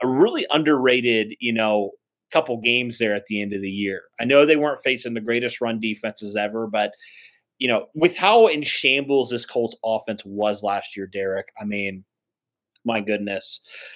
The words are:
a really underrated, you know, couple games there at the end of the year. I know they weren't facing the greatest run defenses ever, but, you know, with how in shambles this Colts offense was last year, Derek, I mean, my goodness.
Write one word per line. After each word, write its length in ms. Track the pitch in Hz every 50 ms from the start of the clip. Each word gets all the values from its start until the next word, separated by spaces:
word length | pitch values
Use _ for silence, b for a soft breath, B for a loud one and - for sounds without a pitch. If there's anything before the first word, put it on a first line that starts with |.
a 60 | 127 131
really 380 | 127 139 185 240 359 294 - -
underrated, 840 | 147 156 156 156 147 131 127 127 127 127 120 123 113 110 107 110 - -
you 140 | 123 120 113
know, 380 | 113 110 107 107 104 101 98 - - _ _ _ _ _ -
couple 280 | - 160 - - 120 113
games 400 | 107 120 120 123 123 120 117 -
there 160 | 117 107 104
at 140 | 101 104 -
the 140 | 107 104
end 120 | 104 101 101
of 80 | 98
the 100 | 98 98
year. 300 | 98 101 101 98 95 - - _ _ -
I 60 | 117
know 200 | 123 139 143 147
they 120 | 151 156 147
weren't 260 | 147 151 135 - -
facing 300 | 135 131 117 - 120 117
the 80 | 113
greatest 400 | 107 117 117 120 123 120 - -
run 180 | 123 117 113 110
defenses 560 | 113 110 104 - - 107 - - 107 101 104
ever, 320 | 107 104 101 107 113 113 107
but, 240 | 104 107 104 104 - B B B B B B B B B B _ _ -
you 120 | 131 123
know, 180 | 113 104 - - -
with 240 | 156 165 170 170 -
how 300 | 180 202 220 233 220 185
in 160 | 156 147 147
shambles 680 | - - - - 131 131 139 139 139 139 135 123 123
this 160 | 123 117 -
Colts 320 | - - 127 117 110 - -
offense 440 | - 113 113 107 - 117 104 101 -
was 360 | 98 98 101 104 107 101 104
last 360 | 104 101 101 98 - - - 101
year, 100 | 98 95
Derek, 460 | 98 98 98 95 95 95 101 - - 113
I 20 | 107
mean, 400 | 104 107 101 98 98 95 92 - _ _ _ _ _ _ _ _ _ _ _ _ _ _ _ -
my 160 | 117 117 107
goodness. 600 | 95 104 104 104 101 101 98 95 - - - - B B B B B B B